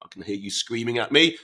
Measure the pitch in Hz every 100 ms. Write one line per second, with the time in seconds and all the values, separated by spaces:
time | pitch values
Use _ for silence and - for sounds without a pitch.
0 | - 98 90 101 101 - - 117 117 120
1 | 110 143 165 -